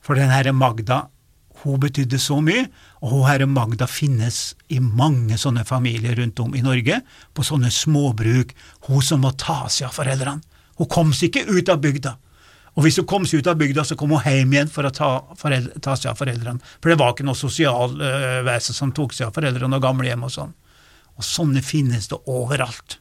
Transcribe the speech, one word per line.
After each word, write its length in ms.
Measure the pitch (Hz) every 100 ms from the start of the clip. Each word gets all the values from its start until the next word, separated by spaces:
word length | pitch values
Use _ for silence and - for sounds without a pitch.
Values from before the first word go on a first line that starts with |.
For 160 | - 135
den 120 | 135
her 200 | 131 135
Magda, 500 | 131 131 113 104 131 - _ _ _ _ -
hun 160 | 143 135
betydde 400 | 143 139 127 131
så 220 | - 147
mye, 220 | 156 214 269 - - _
og 80 | 127
hun 140 | 135 131
her 140 | 139 135
Magda 400 | 135 113 113 131
finnes 680 | - 147 120 117 - - - _
i 60 | 131
mange 540 | 127 110 147 131 113 107
sånne 240 | 143 120 107
familier 500 | 131 123 117 117 120
rundt 220 | 120 -
om 120 | 117 139
i 40 |
Norge, 360 | 131 127 120 220 - - -
på 100 | - -
sånne 240 | 151 123
småbruk, 840 | - 156 147 143 110 110 123 123 - - - -
hun 140 | 139
som 180 | 135 151
må 120 | 131 131
ta 260 | - 143 -
seg 200 | - 131
av 40 | -
foreldrene. 440 | 127 135 131 147 - _ _ -
Hun 100 | 165
kom 200 | 175 156
seg 160 | 131 170
ikke 280 | - - 185
ut 120 | 180
av 120 | 165
bygda. 340 | 147 135 131 110 _ _ - _ _
Og 140 | - 156
hvis 100 | 156
hun 80 | -
kom 200 | 196 185
seg 140 | 156
ut 80 | 156
av 60 | 160
bygda, 240 | 147 139
så 140 | 147 135
kom 140 | 147 151
hun 80 |
hjem 300 | 156 135 131 143
igjen 140 | 151
for 160 | 151 139
å 60 | 131
ta 140 | 147 131 - 180
forel-, 300 | 151 131 123 -
ta 80 | - 131
seg 140 | 127
av 40 | 113
foreldrene. 400 | 135 120 117 123 - -
For 80 | 165
det 80 | 165
var 140 | 123
ikke 140 | 120 139
noe 80 | 127
sosial, 640 | 120 - 147 120 123 143
øh, 380 | 139 135 131 127 127
vesen 260 | 120 -
som 200 | - 139 127
tok 160 | 139
seg 160 | - 117
av 80 | -
foreldrene 400 | 147 123 127 135
og 80 |
gamlehjem 400 | 131 131 127 120
og 80 | 120
sånn. 220 | 143 147 - _ _ _ _ _ -
Og 60 | -
sånne 320 | - 160 135
finnes 460 | 131 156 135 120 98
det 80 | - -
overalt. 640 | 127 120 139 120 - - -